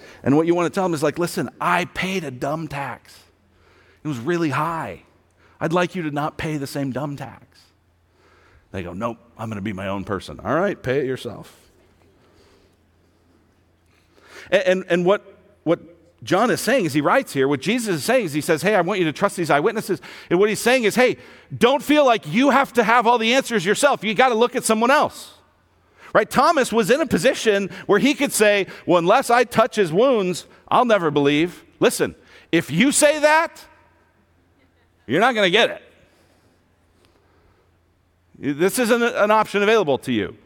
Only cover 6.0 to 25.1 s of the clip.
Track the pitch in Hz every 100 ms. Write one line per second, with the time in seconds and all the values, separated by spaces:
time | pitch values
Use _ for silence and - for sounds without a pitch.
6 | 156 143 151 - 160 156 135 143 139 123
7 | 147 143 120 95 _ _ _ _ _ _
8 | _ _ _ _ _ _ _ 95 87 90
9 | 117 117 _ - 113 104 104 92 95 98
10 | 92 95 - 82 101 147 190 - 127 135
11 | 131 127 - - 165 - _ _ _ _
12 | _ _ _ _ _ _ _ _ _ _
13 | _ _ _ _ _ _ _ _ _ _
14 | _ _ - - - 202 185 185 - 175
15 | 175 208 - - _ _ 151 175 - -
16 | _ _ 113 175 240 160 - - 165 139
17 | 151 233 - 139 131 143 156 247 220 160
18 | 165 254 185 147 160 156 170 208 170 202
19 | 160 - 196 - 156 147 185 214 - 170
20 | - - - 170 214 202 233 262 214 208
21 | 247 143 - - - 131 233 277 226 302
22 | 269 226 151 185 277 254 277 240 214 240
23 | 226 240 220 269 262 226 170 202 285 240
24 | 214 214 262 220 233 247 - 220 233 294
25 | -